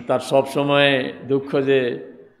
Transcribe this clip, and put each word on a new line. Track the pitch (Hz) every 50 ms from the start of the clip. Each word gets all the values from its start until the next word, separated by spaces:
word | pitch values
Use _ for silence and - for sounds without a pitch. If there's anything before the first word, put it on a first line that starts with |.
| 113 -
তার | 131 127
সব | - - 147 135 139 139
সময় | - 151 143 143 143 143 143 139 139 131 127 139 - - - 120
দুঃখ | 135 139 135 139 - 147
যে | 135 135 139 135 127 120 117 - - - - - - - _ _